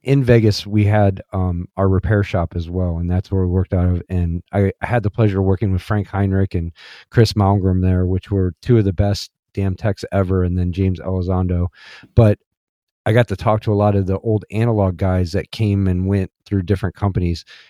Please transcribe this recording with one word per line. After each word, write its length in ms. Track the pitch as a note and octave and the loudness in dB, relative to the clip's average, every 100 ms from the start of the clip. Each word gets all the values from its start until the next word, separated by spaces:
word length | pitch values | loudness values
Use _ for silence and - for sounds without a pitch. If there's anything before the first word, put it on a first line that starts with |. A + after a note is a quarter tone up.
in 200 | B2 C#3 | 0 2
Vegas, 420 | B2 A#2 G#2+ G2+ G2+ | 4 4 4 0 -2
we 180 | G#2+ | 0
had, 360 | G2+ G#2+ G2+ F#2+ - | 2 4 2 0 -6
um, 320 | F#2+ F2+ F2 F2 - | -4 -2 -4 -6 -2
our 100 | G2 | 2
repair 340 | F#2+ - G#2+ | 2 2 0
shop 320 | G2 F#2 E2+ F2 | 0 -2 -4 -4
as 140 | E2 | -6
well, 260 | F2+ F2+ E2 | -4 -2 -2
and 140 | F2 | -2
that's 200 | F2+ - | -2 -2
where 120 | F#2+ | -2
we 60 | F#2 | 0
worked 220 | F2+ F2+ | 0 0
out 140 | F#2 F2+ | 0 2
of. 140 | F2 - | 0 -2
And 340 | F2+ E2+ F2 - | -2 -2 -4 -6
I, 200 | G2+ G2 - | -2 0 -2
I 60 | - | -2
had 160 | A#2+ | -2
the 80 | G2 | -2
pleasure 300 | - G#2+ F#2+ | 0 0 2
of 40 | F#2+ | 0
working 240 | F#2+ G#2 | 0 0
with 100 | F#2 | -2
Frank 240 | - G#2 F#2+ | -2 -4 -4
Heinrich 480 | G2 G2 F#2+ F#2+ | -2 0 0 0
and 180 | F2+ E2+ - - - - | -2 -6 -10 -20 -20 -4
Chris 240 | - A2 | 2 2
Malmgren 480 | - G2 G2+ F#2 F#2 | 4 2 2 2 0
there, 240 | F#2 F2+ F2+ | 2 2 0
which 240 | F#2 - | -2 -2
were 240 | G2+ F#2 - | -2 -2 -4
two 160 | - A#2 | 0 2
of 60 | G2 | 2
the 60 | |
best 380 | E2+ G2+ G2 - _ _ | 0 0 -2 -8 _ _
damn 220 | - G2 | -6 -4
techs 280 | F2+ A2 F#2+ - | -4 -4 -6 -4
ever, 320 | G2 F#2 F#2 | -2 0 0
and 120 | F2+ F2+ | 0 0
then 160 | F2+ | -2
James 260 | F2 F#2+ F2+ | 0 -2 -2
Elizondo. 640 | - F#2+ F2+ F#2 F2+ F2 F2 - - - - | -4 -4 -2 -2 0 0 -2 -6 -20 -20 -6
But 240 | - A2 G#2 _ _ _ _ _ _ | 2 4 2 _ _ _ _ _ _
I 80 | - | 0
got 160 | A2+ A#2 | 2 0
to 80 | G2 | -2
talk 240 | A#2+ G#2+ | 0 0
to 100 | - | 0
a 20 | |
lot 220 | G2+ G#2 G2+ | 0 2 2
of 100 | F#2 | 0
the 120 | F#2+ | -2
old 240 | A#2 G#2+ - | -2 -4 -4
analog 460 | G#2 A#2 G#2+ F#2+ E2+ | -4 0 0 0 0
guys 360 | F#2+ F#2 F2 | 0 0 0
that 180 | F#2 - | -4 -6
came 380 | - G#2+ G2 F#2+ | -4 -2 0 0
and 180 | F2+ F#2 | 0 0
went 240 | G2+ F#2 _ - | -2 -2 _ -6
through 160 | G2 | -4
different 320 | F2 G2 F#2 | -2 -2 -4
companies, 500 | - G2+ F#2 F2 E2 - - - | -4 -2 -2 -2 -4 -10 -20 -20